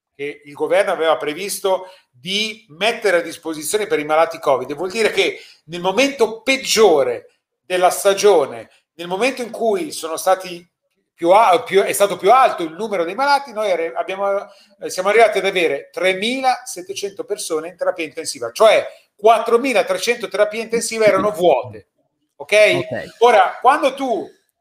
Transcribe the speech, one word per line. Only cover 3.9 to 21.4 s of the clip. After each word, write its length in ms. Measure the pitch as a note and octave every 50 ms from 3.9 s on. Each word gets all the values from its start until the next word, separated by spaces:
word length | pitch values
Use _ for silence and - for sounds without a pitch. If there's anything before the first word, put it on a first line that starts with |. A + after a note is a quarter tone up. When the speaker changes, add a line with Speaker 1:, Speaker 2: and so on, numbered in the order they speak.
| D#3+ D3+
Speaker 1:
i 40 | D3
malati 340 | D3+ D#3 D#3+ E3 E3 D#3+ -
covid, 360 | - D3+ C3+ B2 B2+ B2+ D3
vuol 160 | C#3 F3 F#3
dire 220 | G3 A3+ G#3+ F#3+ -
che 280 | F#3+ F#3 D3+ - - - - - _ _
nel 160 | D3+ E3 F3
momento 600 | F3 F#3+ F#3+ A3+ C#4 C#4 C#4 - A3+ A3 A3 - -
peggiore 880 | C4+ C4+ - F#3+ - - G#3 A3 F#3+ D#3+ C#3+ B2+ B2 A#2+ G#2+ - _ _ _ _ _ _ _ _
della 260 | - F#3 F3+ F3+ F3
stagione, 800 | - - - G3+ G3 G3 G3 G#3 F#3+ D#3+ C3+ B2 A#2+ A2+ G#2+ - _ _ _ _ _
nel 120 | D#3+ E3+
momento 360 | F3 F#3 F#3+ A#3 C4+ C4 B3+ A#3+
in 80 | G#3+
cui 420 | - - A3+ A3+ G3+ F#3 E3 C#3+ -
sono 240 | - E3 D#3+ D#3+
stati 500 | D3 - F#3 F#3+ F#3 F3+ F#3 F3 F3 F3 _ _ _ _ _ _ _ _ _ _
più 160 | _ E3+ E3+
a-, 320 | F#3+ G#3+ A#3 G3 F3 E3 -
più, 200 | - E3+ G3 G3
è 100 | F3+ -
stato 240 | - G3+ G3 F#3
più 160 | - F3 G3 A#3+
alto 300 | C4 C4 - - - E3+
il 80 | D#3+ D#3+
numero 320 | F3 A3 A#3 G3+ F3 E3
dei 100 | E3+ G3
malati, 380 | A#3 C#4 C#4+ C#4+ C#4 C#4 B3+ G#3+
noi 180 | G#3+ A3 G3+
are-, 220 | F3+ D#3+ E3 E3 E3
abbiamo, 540 | - E3+ F3+ F#3+ G3 G3+ G3+ G3 G3+ G3+ - - _ _ _ _ _
eh, 100 | E3 D#3
siamo 200 | - F#3 F3 G3+
arrivati 280 | G#3 A3+ A#3 G3+ - G3
ad 60 | F#3
avere 460 | G3 F3+ F#3 E3 D3 C#3 C#3+ - - _
tremilasettecento 1300 | E3 F3 F#3 F#3+ F#3+ G#3 A#3 B3+ C4+ C4 B3+ B3 - - - - F3+ F3+ F#3+ G3 - G3+ G3 - - E3
persone 440 | - G3+ G3+ - - E3 D3+ D#3 F3
in 80 | F3+
terapia 280 | _ F#3 F#3 F3 E3+ D#3+
intensiva, 460 | D3 - E3 D3+ - - C3 A#2 A#2
cioè 340 | - - A3 G#3+ F3+ C#3 - - - - _ _ _
quattromilatrecento 1120 | _ G3 A3 A#3 G#3+ A3 A3+ A#3 A#3 C4+ C4+ A#3 F#3+ E3+ F#3+ F#3 F3+ - A3+ A#3+ - G3 F#3
terapie 340 | - - G#3 G#3 G#3 A3+ A3+
intensive 420 | A3+ A3+ A#3 A3+ - A3+ A3+ A3
erano 240 | G#3 F#3+ F#3+ G3+ G#3
vuote, 580 | G#3 -